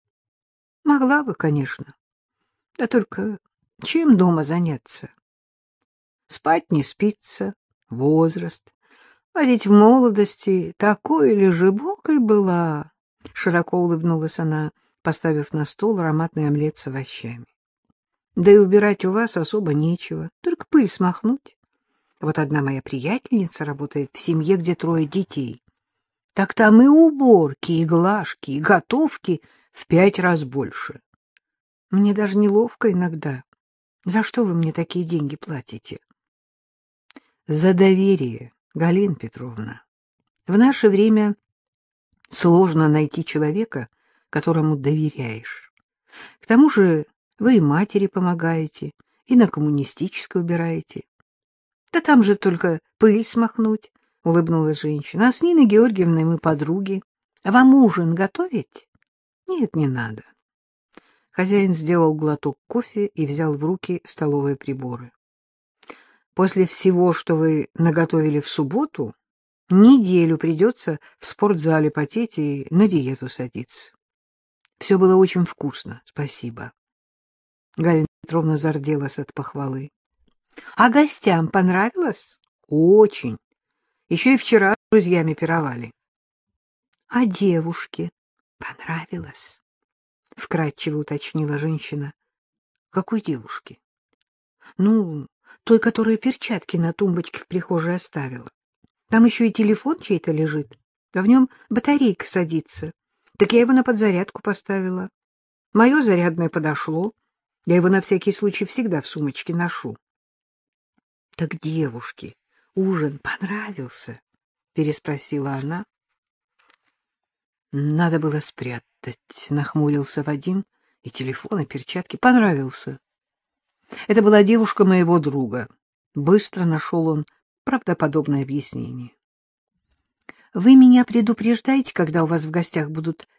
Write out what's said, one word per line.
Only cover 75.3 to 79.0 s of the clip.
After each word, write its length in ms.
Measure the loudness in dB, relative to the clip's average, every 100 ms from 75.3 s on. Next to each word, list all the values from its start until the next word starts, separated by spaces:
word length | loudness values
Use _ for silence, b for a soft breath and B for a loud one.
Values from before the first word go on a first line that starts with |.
| 2
вкусно, 560 | -4 -4 -10 -10 -16 -20
спасибо. 680 | _ -12 -10 -10 -14 -14 -18 _ _ _ _ _ _ _ _ _ _ -4
Галина 300 | 0 0 -2 _
Петровна 340 | -6 -2 -2 -2
зарделась 640 | -2 -4 -4 -4